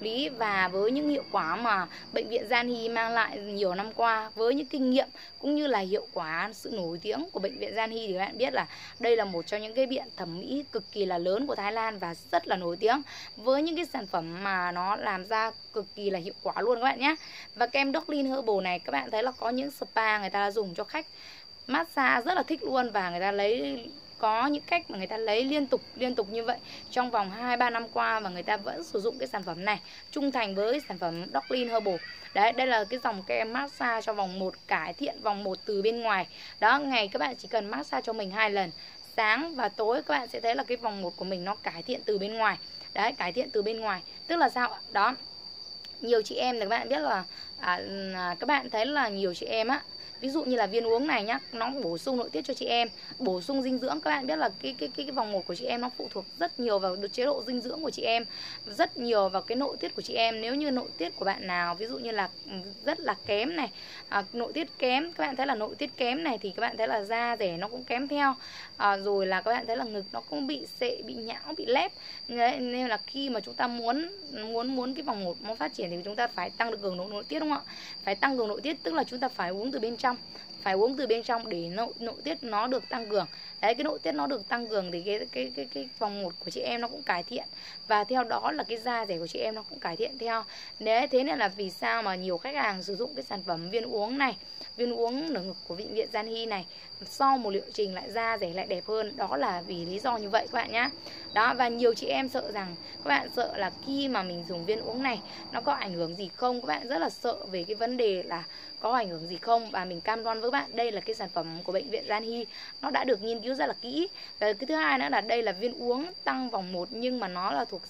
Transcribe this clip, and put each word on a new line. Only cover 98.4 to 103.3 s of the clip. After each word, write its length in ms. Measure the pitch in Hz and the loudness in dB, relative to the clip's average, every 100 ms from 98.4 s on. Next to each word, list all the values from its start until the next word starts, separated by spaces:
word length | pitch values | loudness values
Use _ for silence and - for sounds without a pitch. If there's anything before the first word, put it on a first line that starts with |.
| 185 | -2
lại 140 | 170 - | -2 -2
đẹp 200 | 180 175 | -4 0
hơn. 300 | 220 214 - | -2 -2 -2
Đó 200 | 196 135 | -2 2
là 260 | 208 180 180 | 0 0 -4
vì 180 | 175 | -6
lý 140 | 170 190 | -4 -2
do 180 | 262 233 | 0 0
như 120 | 202 | 2
vậy 180 | 214 - | 2 2
các 0 | |
bạn 200 | 247 - | -2 0
nhá. 180 | 220 254 - - - - | 2 0 -2 -14 -14 -2
Đó, 200 | 202 233 | 4 6
và 140 | 247 240 | 6 2
nhiều 260 | 233 240 | 6 4
chị 120 | 226 - | 4 0
em 220 | 269 262 | 0 0
sợ 220 | 254 254 | -2 -2
rằng, 220 | 208 185 175 - - | -4 -6 -8 -14 -8
các 40 | - | 2
bạn 200 | 277 - | 2 2